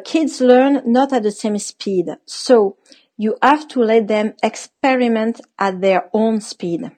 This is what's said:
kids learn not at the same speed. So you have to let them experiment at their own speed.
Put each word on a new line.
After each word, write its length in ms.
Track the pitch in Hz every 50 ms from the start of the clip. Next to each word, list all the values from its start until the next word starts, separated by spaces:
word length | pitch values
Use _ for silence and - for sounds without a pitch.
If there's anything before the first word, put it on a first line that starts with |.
| -
kids 380 | - - 320 311 262 - -
learn 400 | 254 247 247 254 262 277 285 262 -
not 280 | 240 233 254 277 269 269
at 100 | 240 208
the 80 | 208
same 260 | 208 - - 214 208 202
speed. 480 | - - - - - 208 190 180 170 156 - - _
So 520 | - - - - - 254 226 202 196 - _ _ _ - _ _ _ _
you 200 | - 214 214 - -
have 260 | 233 262 302 302 302 -
to 100 | - 254
let 260 | 226 214 226 233 214
them 260 | 208 214 214 214 208 - _ -
experiment 960 | 220 - - - - _ _ - 269 262 254 247 233 226 220 220 233 233 - - _ _
at 220 | - 196 196 185 180
their 300 | 190 190 185 175 - - -
own 280 | 214 220 226 220 208
speed. 500 | 214 - - - 190 175 170 160 - - -